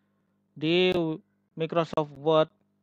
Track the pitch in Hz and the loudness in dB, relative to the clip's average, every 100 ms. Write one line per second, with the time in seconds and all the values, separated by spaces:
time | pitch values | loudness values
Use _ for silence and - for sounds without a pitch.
0 | _ _ _ _ _ 143 156 175 185 180 | _ _ _ _ _ -6 0 2 2 2
1 | 160 156 _ _ _ - 160 170 156 156 | -2 -6 _ _ _ -8 -4 -2 -2 -2
2 | 147 139 151 156 160 _ _ _ | -4 -4 2 2 2 _ _ _